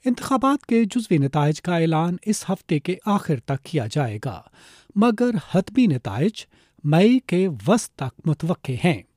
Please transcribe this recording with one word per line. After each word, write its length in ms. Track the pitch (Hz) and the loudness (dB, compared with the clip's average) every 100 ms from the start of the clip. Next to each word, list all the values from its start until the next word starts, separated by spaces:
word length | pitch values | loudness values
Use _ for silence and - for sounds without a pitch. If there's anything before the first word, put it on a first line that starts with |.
انتخابات 600 | 254 247 - 262 269 285 - | -2 -4 -2 0 2 0 0
کے 160 | 233 | 0
جزوی 320 | 220 247 220 165 | 2 -2 0 2
نتائج 420 | 139 151 147 156 | 2 2 0 0
کا 140 | - 170 | -2 0
اعلان 400 | 165 156 170 180 - | 2 2 0 -4 -4
اس 180 | 214 - | -4 -2
ہفتے 280 | 190 - 156 | -6 -2 -2
کے 160 | - 185 - | -2 -6 -2
آخر 340 | 202 - 139 | -2 0 -4
تک 220 | - 139 | -4 -6
کیا 240 | - 156 110 | -4 -4 -2
جائے 280 | 156 127 104 | -2 -4 -4
گا، 160 | 131 80 - _ - - _ 202 | -8 -10 -18 _ -20 -20 _ 2
مگر 380 | 233 214 247 220 - | 2 2 0 -2 -2
حتمی 360 | 185 - 226 233 | -2 0 0 2
نتائج 580 | 127 - 101 180 - - _ _ _ | 0 -4 -2 -2 -4 -20 _ _ _
مئی 340 | 147 160 208 254 - | 0 4 6 4 2
کے 200 | 180 190 127 101 | 0 0 -2 0
وسط 280 | 220 - - | 0 0 -10
تک 300 | 131 - 156 | -10 -4 -4
متوقع 460 | 147 165 175 - 127 | -2 -2 -4 -6 -2
ہیں۔ 180 | 180 117 - | 0 -2 -6